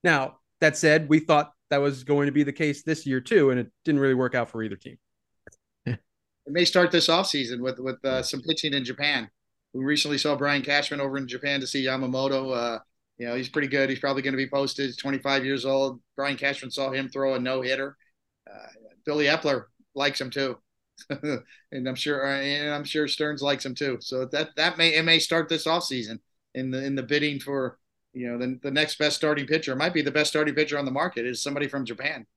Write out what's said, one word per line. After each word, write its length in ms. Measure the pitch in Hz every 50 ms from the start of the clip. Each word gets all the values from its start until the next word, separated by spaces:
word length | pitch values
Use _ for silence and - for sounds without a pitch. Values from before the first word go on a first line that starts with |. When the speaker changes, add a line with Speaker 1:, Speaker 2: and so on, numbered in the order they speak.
Speaker 1:
Now, 360 | - 175 160 139 131 147 - _ _ _ _ _
that 160 | 165 156 151
said, 320 | - - 156 151 160 156 143
we 100 | 151 156
thought 320 | 156 - 156 147 147 - _ _ _ _
that 80 | 147 143
was 260 | 143 143 139 127 127
going 220 | 139 143 143 143
to 60 | 143
be 120 | 139 147 143
the 80 | 139
case 320 | 139 - 160 147 143 143 _
this 200 | 156 160 156 -
year 160 | 139 131 131
too, 300 | 127 - 226 190 147 135
and 80 | 127 123
it 80 | 117 - _ _ _
didn't 160 | - 147 139
really 140 | 139 135 131
work 220 | 127 127 123 -
out 120 | 127 117 -
for 140 | - 113
either 140 | 110 107 101
team. 200 | 98 _ - 131 _ _ _ _ _ _ _ _ _ _ - - _ _ _ _ _ _
Speaker 2:
It 140 | - 120 - _ _ _ _ _ _ _ _ _
may 180 | 139 143 175 175
start 280 | 165 - 185 175 170
this 160 | - 196 - -
offseason 500 | 165 180 190 - - 143 127 117 123 120
with, 220 | 123 131 127 -
with, 160 | 127 131 123 - -
uh, 40 | 135
Speaker 3:
Yeah. 120 | 131 131
Speaker 2:
some 200 | 117 - - 135
pitching 300 | 123 147 160 160 - 151
in 120 | 143 139 127
Japan. 440 | 123 123 - 143 147 143 127 110 107 _ _ _ _ _ _ _ _
We 120 | - 131 131
recently 320 | 139 147 147 - 147 147 139
saw 180 | - 151 143
Brian 260 | 123 143 143 143 139
Cashman 380 | 127 143 143 147 143 - 147 139
over 180 | 139 135 135 139
in 80 | 135
Japan 320 | 123 123 123 - 143 139 139
to 80 | 131
see 180 | 123 - 139 131
Yamamoto. 720 | 131 131 131 135 123 127 131 135 135 139 135 135 131 127
Uh, 220 | 120 120 120 113 110 - _ _ _ _ _ _ -
you 80 | 120
know, 80 | 120 120
he's 140 | 127 135 127
pretty 180 | - 151 143
good. 240 | 135 143 139 135 131
He's 80 | 131 127
probably 240 | - 139 139 139
gonna 140 | 131 139 131
be 120 | 131 135 131
posted. 380 | 143 139 139 135 - - 139
He's 100 | 127 120
twenty-five 480 | - - 139 139 127 127 139 139 139 127
years 200 | 135 139 131 117
old. 360 | 135 135 135 135 135 123 123 _ _ _
Brian 220 | - 139 143 139
Cashman 340 | 139 143 139 139 - 135 127
saw 220 | - 143 135 135
him 160 | 131 135 135 127
throw 260 | - 135 135 135 131
a 60 | 127
no-hitter. 560 | 123 127 131 131 127 127 135 131 139 139 143 _ _ _ _ _ _ _ _ _ _ -
Uh, 180 | 101 104 - - - - 110 107 _ _ _
Billy 200 | 151 147 151 147
Epler 400 | 143 151 - - 147 135 120 - _ _ _ _ _ _
likes 240 | 139 143 143 139 -
him 100 | 135 127
too. 260 | - 139 139 131 120 - _ _ _ _ _ _ _ - - _
<laughs> 100 | 143 - - 151 135 113 - _ - - _ _
And 160 | - 135 127 131
I'm 80 | 131
sure, 280 | 135 - 147 147 135 135
uh, 140 | 139 139 139
and 340 | 139 139 143 147 147 147
I'm 120 | 147 147 147
sure 240 | 147 - 156 151 143
Stearns 340 | - - 151 151 151 139
likes 240 | 139 143 139 131 -
him 80 | 135 123
too. 240 | - 143 139 123 117
So 260 | - - 131 127 131
that, 240 | 127 139 147 156 - _
that 240 | 151 156 175 170 165
may, 160 | 165 165 151
it 100 | 160 165
may 140 | 165 165 156
start 300 | - - 165 165 156 156
this 180 | 165 151 -
offseason 540 | 160 165 175 170 - 135 127 110 107 101 - _ _ _ _ _ _ _
in 160 | 131 131 131
the, 120 | 127 131
in 120 | 135 139 139
the 80 | 135
bidding 360 | 127 110 147 147 147 151 143 135
for, 400 | - 139 139 135 127 127 - _ _ _ _ _ _ _ _
you 160 | 127 123 120
know, 80 | 120 120
the, 200 | 123 127 131 123
the 80 | - 139
next 260 | 135 151 151 151 -
best 200 | - 151 147 143
starting 300 | - 160 151 151 143 135
pitcher. 260 | 123 156 160 156 143
It 40 | 131
might 160 | 131 156 175
be 80 | 175 156
the 100 | 143 143
best 200 | 135 151 151 -
starting 240 | - 151 151 151 127
pitcher 240 | 151 151 147 147 143
on 80 | 143
the 40 | 131
market 360 | 127 139 165 180 - 120 117
is 160 | 127 120 -
somebody 260 | - 143 143 143 143 131
from 160 | - 139 131
Japan. 400 | 110 117 110 131 147 156 127 107 _ _